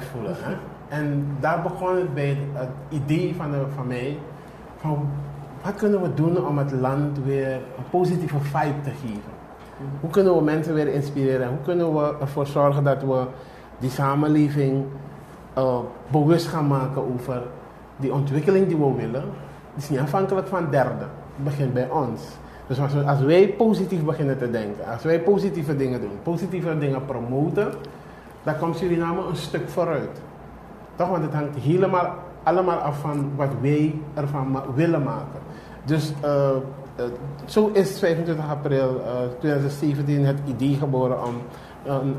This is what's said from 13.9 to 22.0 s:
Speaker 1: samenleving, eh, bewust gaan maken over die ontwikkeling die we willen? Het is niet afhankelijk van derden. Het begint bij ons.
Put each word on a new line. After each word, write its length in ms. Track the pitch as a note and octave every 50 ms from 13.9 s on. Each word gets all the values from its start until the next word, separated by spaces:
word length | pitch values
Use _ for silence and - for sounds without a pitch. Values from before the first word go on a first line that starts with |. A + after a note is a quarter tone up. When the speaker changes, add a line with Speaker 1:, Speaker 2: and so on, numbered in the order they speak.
Speaker 1:
samenleving, 960 | B2 D3 C#3+ C3+ C#3 C#3+ D3+ D3+ D3+ D3+ D3+ C#3+ C#3+ D3 C#3 C3+ C3+ C#3 C#3 C3+ - - - - - - - - - - - - -
eh, 240 | C3 C3 C3 B2 B2 A2+ - - - - -
bewust 380 | C3+ D#3 D3 D3+ E3+ E3 E3
gaan 200 | - - D#3+ D3
maken 360 | C#3+ C#3+ C3+ C3 B2+ C#3 D#3+ - - B2
over 280 | A#2+ - - B2+ B2 A#2+ - - - - - - - - - -
die 160 | - C3+ C3 A#2
ontwikkeling 540 | C#3 C#3 C#3+ C3+ D3+ D3 G#3 G3 F#3+ G3
die 100 | E3+ E3+
we 160 | D3+ D3 C3+ B2
willen? 300 | A#2 A2+ A2 A#2 C3+ G2 G2+ - - - - - - - - -
Het 80 | - -
is 60 | -
niet 120 | D3+ B2
afhankelijk 460 | C#3+ C#3+ D3+ G3 F#3+ F#3+ G3 F#3+ F#3
van 200 | F#3 G3 F3+ E3+ D3
derden. 380 | C#3 C#3 B2 A#2 A2+ G#2+ G#2 - - - - - -
Het 80 | - C#3
begint 280 | D3 C#3 - C#3+ B2 A#2+
bij 160 | B2+ B2+ B2+
ons. 320 | C3 D#3